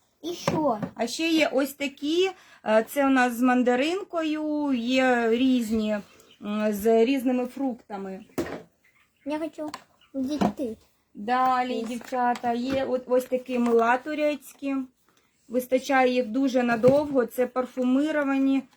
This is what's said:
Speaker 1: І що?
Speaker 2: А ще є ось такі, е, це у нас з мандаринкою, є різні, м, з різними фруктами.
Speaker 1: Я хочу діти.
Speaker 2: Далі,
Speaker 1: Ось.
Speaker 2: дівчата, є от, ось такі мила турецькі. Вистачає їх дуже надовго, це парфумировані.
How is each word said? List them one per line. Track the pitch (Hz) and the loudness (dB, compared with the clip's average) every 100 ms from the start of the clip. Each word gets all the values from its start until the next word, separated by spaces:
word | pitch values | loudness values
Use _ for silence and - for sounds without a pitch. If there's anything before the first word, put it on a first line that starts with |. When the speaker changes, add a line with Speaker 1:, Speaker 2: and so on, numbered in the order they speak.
| _ _ | _ _
Speaker 1:
І | 311 | -10
що? | 349 - 320 294 214 208 - | -8 -4 0 0 -2 -6 -6
Speaker 2:
А | 233 | -6
ще | 240 330 | -4 0
є | 320 294 | 2 2
ось | 254 277 | 0 -2
такі, | - 277 277 285 339 370 370 - - 208 | -4 -8 -6 -2 0 0 -2 -16 -10 0
е, | 220 220 | 2 2
це | 285 277 | 0 2
у | |
нас | 269 247 | 4 2
з | 233 | 2
мандаринкою, | 254 247 247 247 294 370 403 339 320 302 302 302 294 | 2 4 2 2 0 -2 -4 -4 -4 -4 -4 -2 -2
є | 254 233 262 262 247 226 | -2 0 2 2 2 2
різні, | 233 262 254 220 226 214 208 - - _ - | 2 2 2 0 -2 -2 -4 -8 -20 _ -14
м, | 208 208 214 | -6 -2 -2
з | 208 214 226 226 | 0 2 4 4
різними | 277 247 254 247 | 2 0 0 -2
фруктами. | 262 269 226 - 202 196 190 214 - - - - _ _ _ _ _ 277 | -4 -6 -6 -10 -12 -10 -12 -10 -8 -6 -8 -16 _ _ _ _ _ -8
Speaker 1:
Я | 302 | -6
хочу | 311 - 302 - - _ _ | -6 -8 -12 -12 -18 _ _
діти. | 269 262 302 - 208 254 220 _ _ _ | -6 -4 -2 -2 -2 -8 -8 _ _ _
Speaker 2:
Далі, | - 208 247 254 254 254 233 | -10 -2 0 2 2 0 -4
Speaker 1:
Ось. | 220 | -6
Speaker 2:
дівчата, | 240 - 254 247 240 240 | -8 -6 -2 0 0 -2
є | 233 247 269 262 | -2 -2 -2 -2
от, | 254 247 | -4 0
ось | 254 254 | 0 0
такі | 254 254 247 | -4 -2 0
мила | 240 233 226 254 | 2 4 4 2
турецькі. | 302 302 302 294 - - 277 269 262 _ _ _ _ _ - | -2 -2 0 -2 -8 -10 -6 -6 -6 _ _ _ _ _ -6
Вистачає | 247 247 262 262 269 254 | -4 0 0 2 2 4
їх | 247 214 | 2 0
дуже | 226 269 247 | 0 0 2
надовго, | 240 233 247 277 294 269 226 | 0 4 4 4 4 0 0
це | - 247 | -2 -2
парфумировані. | 254 247 - 254 262 302 302 277 269 269 269 254 | -2 -4 -2 0 2 2 0 0 0 0 0 -2